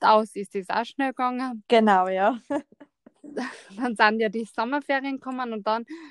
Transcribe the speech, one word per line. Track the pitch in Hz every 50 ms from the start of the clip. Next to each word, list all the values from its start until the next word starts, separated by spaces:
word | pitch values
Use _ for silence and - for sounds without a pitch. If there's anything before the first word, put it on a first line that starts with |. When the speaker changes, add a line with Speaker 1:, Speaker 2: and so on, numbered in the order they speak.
Speaker 1:
aus | - 208 220 214 220 - -
ist | 202 202 - -
das | 202 180 -
auch | 175 220 233
schnell | - - - 277 262
gegangen. | 254 - 254 247 247 247 262 254 240 220 - -
Speaker 2:
Genau, | 233 226 220 214 196 185 185 190
ja. | 190 185 196 220 240 233 _ -
<laughs> | 285 294 - _ _ _ 285 _ _ _ _ - _ _ -
Speaker 1:
<laughs> | 294 285 285 247 254 - - - - 196
Dann | 202 262 247 220
sind | 202 220 214 220 220
ja | 226 214
die | 202 226 226
Sommerferien | - - - 220 240 285 294 277 - 277 269 262 277 269
gekommen | 262 - 262 254 254 254 233
und | 226 214 196
dann | 214 220 233 233 - 311 330 320 285